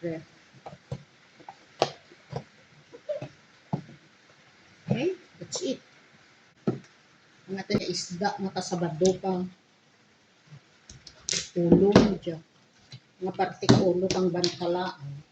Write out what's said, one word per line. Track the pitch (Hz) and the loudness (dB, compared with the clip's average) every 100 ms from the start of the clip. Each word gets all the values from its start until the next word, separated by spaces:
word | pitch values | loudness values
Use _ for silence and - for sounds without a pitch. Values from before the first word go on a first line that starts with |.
| 170 | -6
ref. | 160 - - - - - - _ - - _ - - - - - - - - - - - - - - - - - - - 587 - - - - - - - - - _ _ - - _ - - - | -8 -10 -20 -20 -20 -20 -20 _ -12 -12 _ -20 -20 -20 -20 -20 -2 -2 -2 -20 -20 -14 -14 -14 -20 -20 -20 -20 -20 -10 -8 -8 -16 -20 -20 -10 -10 -10 -20 -20 _ _ -20 -20 _ -20 -20 -2
Okay, | - 311 370 - - | 0 0 -4 -12 -20
that's | 175 - - | -10 -6 -4
it. | 247 - - - - - - - _ - - - - _ _ _ - - | -6 -8 -20 -20 -20 -20 -20 -20 _ -4 -4 -8 -20 _ _ _ -20 -10
Ang | 190 | -8
ato | - | -2
niya | 208 - | -2 -2
isda, | 180 - 175 202 - | -6 -6 -4 -2 -2
nga | 190 | -4
kasabado | - 185 180 170 156 185 185 | -4 -4 -2 -2 2 2 2
pa. | 190 185 180 - _ _ _ _ _ _ _ _ _ 147 _ _ _ - - - - - - 180 | -2 -2 -4 -10 _ _ _ _ _ _ _ _ _ -20 _ _ _ -20 -20 -18 -4 -4 -4 -2
Ulo | 170 175 190 | 4 6 8
mo | 208 220 180 | 8 6 2
dyan. | - 160 - _ _ _ - - _ _ 185 | -6 -10 -12 _ _ _ -20 -20 _ _ -6
Nga | |
parte | 185 185 - 196 | -2 -2 -2 6
ka | 196 | 6
ulo | 190 175 190 | 6 2 0
kang | 185 185 | 2 0
bantalaan. | 170 175 - 175 175 180 - 143 143 156 | 2 -2 -2 -2 -2 -2 -6 -12 -14 -16